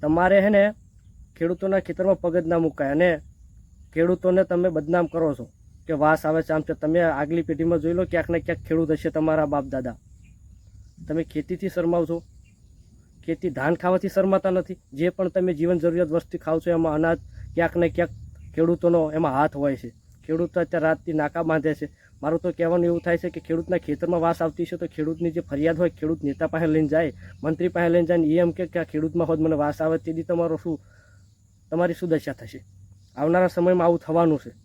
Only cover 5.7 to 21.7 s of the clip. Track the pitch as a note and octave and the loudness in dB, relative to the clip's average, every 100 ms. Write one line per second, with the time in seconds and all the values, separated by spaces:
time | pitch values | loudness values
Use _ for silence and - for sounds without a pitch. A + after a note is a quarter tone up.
5.7 | - - D#3 D3+ D#3+ D#3 D#3+ D#3+ D#3 D3+ | -20 -6 0 4 2 2 0 0 -2 -2
6.7 | D#3 D#3 E3 E3+ C#3 D3 E3+ D#3+ D3+ E3 | -4 0 2 2 0 -2 -2 -2 -2 0
7.7 | E3+ D3+ F3 F3+ E3+ D#3 E3+ - E3 - | 0 0 -2 0 -2 0 -2 -2 -8 -2
8.7 | D#3+ D#3+ D#3 E3 D#3 D#3 D#3 D3+ D3 C3+ | 0 0 0 -2 -2 0 2 0 -2 -4
9.7 | C3 B2 A2+ _ - - - - - - | -6 -8 -10 _ -20 -20 -20 -20 -20 -20
10.7 | - - - - D#3 E3 D#3 C#3+ F3+ F#3+ | -20 -20 -20 -6 -4 -4 -6 -6 -6 -4
11.7 | - E3+ E3+ D#3+ E3+ - - - _ - | -2 0 0 0 -4 -8 -20 -20 _ -20
12.7 | - - - _ - - E3 F#3 C3 C#3 | -20 -20 -20 _ -18 -8 -6 -4 -2 0
13.7 | E3+ F3+ F#3 F#3+ - F#3+ F#3+ F#3+ F#3 E3+ | 0 2 0 0 0 2 2 2 -2 -2
14.7 | F#3 _ C3+ E3+ F3+ F3+ F#3 F#3 D#3 E3 | -10 _ -4 -4 -2 -4 0 -2 0 0
15.7 | F3+ E3 E3+ E3+ D#3+ - E3+ - D#3+ E3 | 2 2 0 0 0 -4 -10 -2 -2 0
16.7 | E3+ E3 D3+ D#3+ E3+ - - - - E3 | 0 2 2 2 0 -4 -18 -10 -2 0
17.7 | E3+ E3+ E3 E3+ - - - - - E3 | 2 0 0 -4 -4 -18 -18 -12 0 0
18.7 | F3 F3 E3+ D#3 D3+ D#3+ C3 D3+ C#3+ C#3+ | 2 2 2 2 0 0 2 0 0 -2
19.7 | C3+ A#2+ - _ - - D#3+ E3+ - E3+ | -2 -8 -20 _ -20 -6 -2 -2 -2 -2
20.7 | F3 D#3 D#3+ - D#3 D3 E3 E3 D#3+ D3 | 0 0 -2 -2 -2 -2 -2 0 0 0